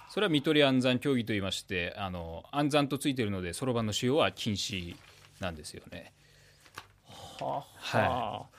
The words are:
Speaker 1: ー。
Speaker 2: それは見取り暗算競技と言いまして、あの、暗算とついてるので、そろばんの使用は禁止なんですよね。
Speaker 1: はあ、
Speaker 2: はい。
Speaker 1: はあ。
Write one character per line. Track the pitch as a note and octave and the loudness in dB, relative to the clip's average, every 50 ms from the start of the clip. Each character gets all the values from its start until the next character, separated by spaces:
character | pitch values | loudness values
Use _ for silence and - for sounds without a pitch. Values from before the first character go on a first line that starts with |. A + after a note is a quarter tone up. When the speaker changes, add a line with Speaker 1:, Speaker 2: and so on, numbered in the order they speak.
| - - | -16 -8
Speaker 1:
ー。 | - | -2
Speaker 2:
そ | G3 | 0
れ | G#3+ | 2
は | G3 | 2
見 | D#3 D3 C#3 | 2 2 4
取 | D#3+ D#3 D3+ | 4 6 6
り | C#3+ | 6
暗 | C3+ C3+ B2+ B2 | 6 6 6 4
算 | C3 B2+ A#2+ | 4 2 2
競 | - D3 C3+ | 2 0 0
技 | B2 A2+ | 0 0
と | A2+ A2 | 0 0
言 | G2+ | 0
い | |
ま | G2 F#2+ F2+ | 0 -2 -4
し | - - | -6 -6
て、 | - G2 F2+ F2 F2+ - | -4 -2 -2 -2 -2 -4
あ | - G2+ F#2+ | -6 -6 -6
の、 | F2+ F2 E2+ E2 E2 E2 - - | -6 -6 -8 -8 -10 -12 -12 -6
暗 | - C#3+ D3 D3 C#3+ | -2 0 0 2 4
算 | D3 C#3+ C3+ | 4 2 2
と | D3 C3 | 0 -2
つ | - D3+ | -2 -2
い | C3 | 0
て | B2+ A#2 | 0 0
る | G2+ | 0
の | G2+ F#2+ F2+ | 0 -2 -4
で、 | F2 E2+ | -4 -4
そ | - C#3 | -4 -2
ろ | C3 A#2+ | 0 0
ば | A#2 A2+ | 0 0
ん | |
の | G#2+ G2+ | 0 -2
使 | - - | 0 0
用 | B2 C3+ | 2 4
は | E3 B2 F#2+ - | 4 4 2 0
禁 | - - B2 G#2 | -2 -4 -2 -2
止 | F#2 - - G2+ F#2 F2 F2 F#2 - - - - - - - - - | -2 -2 -4 -6 -6 -8 -8 -12 -14 -18 -20 -20 -20 -20 -20 -12 -8
な | G2 F2+ | -8 -8
ん | E2 | -8
で | D#2 D2 | -8 -12
す | - - | -14 -14
よ | - - - - | -16 -16 -14 -16
ね。 | F2+ - - _ _ _ _ _ - - - _ _ _ - - - - - _ _ _ | -16 -16 -16 _ _ _ _ _ -20 -20 -20 _ _ _ -20 -18 -18 -18 -18 _ _ _
Speaker 1:
は | - - - - - - - D3 C3+ C#3 C#3 - | -20 -20 -18 -18 -16 -10 -8 -4 -4 -4 -4 -6
あ、 | - - - - - - A#2 | -10 -14 -14 -6 -2 2 2
Speaker 2:
は | - | 4
い。 | C3 | 4
Speaker 1:
は | B2 B2 A#2 G#2 - - - | 2 0 -2 -4 -6 -8 -10
あ。 | - - | -14 -20